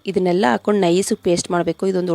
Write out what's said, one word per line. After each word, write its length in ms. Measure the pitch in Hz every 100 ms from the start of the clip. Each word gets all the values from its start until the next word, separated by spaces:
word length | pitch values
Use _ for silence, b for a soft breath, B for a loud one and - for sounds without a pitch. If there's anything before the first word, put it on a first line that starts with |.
| -
ಇದನ್ನೆಲ್ಲ 340 | 190 185 175 240
ಹಾಕ್ಕೊಂಡು 280 | 214 - 208 175
ನೈಸಿಗೆ 340 | 180 196 214 185
ಪೇಸ್ಟ್ 240 | 175 - 175
ಮಾಡಬೇಕು. 260 | 170 165 196
ಇದೊಂದು 200 | 190 180